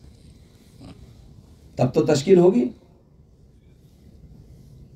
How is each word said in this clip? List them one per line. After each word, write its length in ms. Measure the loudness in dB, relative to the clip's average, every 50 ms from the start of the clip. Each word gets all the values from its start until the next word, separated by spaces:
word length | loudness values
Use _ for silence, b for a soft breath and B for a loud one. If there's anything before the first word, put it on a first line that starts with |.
| -20 -20 -20 -20 -20 -20 -20 -20 -20 -20 -20 -20 -20 -20 -20 -20 -20 -20 -20 -20 -20 -20 -20 -20 -20 -20 -20 -20 -20 -20 -20 -20 -20 -18 -6
तब 140 | -6 -6 -2 -2
तो 60 | -2
तश्कील 380 | 0 0 -2 -2 2 2 4 4
होगी। 260 | 4 4 2 0 -4 -4 -8 -14 -20 _ -20 _ _ _ -20 -20 -20 _ _ _ -20 -20 _ -20 _ -20 -20 -20 -20 -20 -20 -20 -20 -20 -20 -20 -20 -20 -20 -20 -20 -20 -20 -20 -20 -20 -20 -20 -20 -20 -20